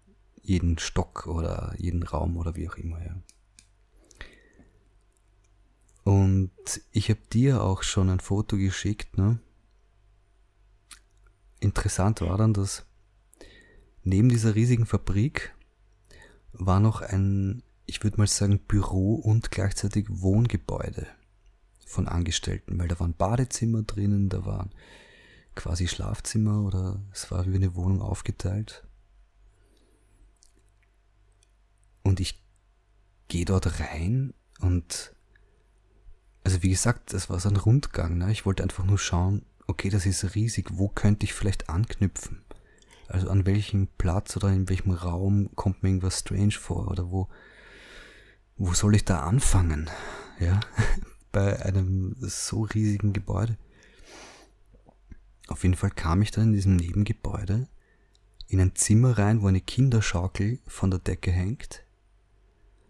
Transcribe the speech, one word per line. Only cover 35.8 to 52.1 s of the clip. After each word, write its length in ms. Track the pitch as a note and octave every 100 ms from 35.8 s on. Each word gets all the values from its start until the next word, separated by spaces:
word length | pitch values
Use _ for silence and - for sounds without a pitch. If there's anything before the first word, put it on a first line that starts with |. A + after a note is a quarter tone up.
| _ _ - - _ _
also 180 | F#2+ F#2
wie 60 | F#2
gesagt, 420 | F#2 A#2 - -
das 160 | F#2 -
war 80 | F#2
so 100 | G2+
ein 80 | G2
Rundgang, 640 | G#2+ C3 - - E2+ F2
ne? 140 | F#2
Ich 120 | G#2+ G2
wollte 180 | F#2+
einfach 200 | G2 -
nur 140 | F#2 G2
schauen, 460 | - F2 F#2 G2+ - _ -
okay, 240 | - -
das 160 | G#2 F#2
ist 280 | F2+ F2+
riesig, 340 | G#2 A2 - -
wo 160 | F#2 G2
könnte 360 | - G#2+ G#2
ich 80 | G#2
vielleicht 360 | - G2+ - -
anknüpfen? 760 | F2 A#2 - F#2+ - - - - - - _ _ - -
Also 200 | F#2 F#2
an 160 | G2 F#2
welchem 420 | G2+ G#2 G2+ G2 -
Platz 380 | F2+ F2+ - -
oder 120 | G2
in 180 | F#2+ F#2+
welchem 240 | F#2 G2
Raum 580 | F2 F2 F2 G2 G2+ G2+
kommt 280 | - F#2+ F#2
mir 80 | F#2+
irgendwas 300 | F#2+ F#2 -
strange 320 | - G2 G#2
vor 360 | - - - G2
oder 220 | F2 F2+
wo, 180 | F#2+ F#2+ - - - - - - - - - - _ _ -
wo 160 | F#2+
soll 200 | E2+ G#2
ich 100 | G#2
da 180 | - F2
anfangen? 680 | C#2+ B2 - G2 E2+ D2+ D#2 - - - - -
Ja, 200 | F2 G2 - - - -
<laughs> 360 | - - _
bei 320 | G2 G2 G2
einem 520 | G2 F#2+ F#2 F#2+ F#2+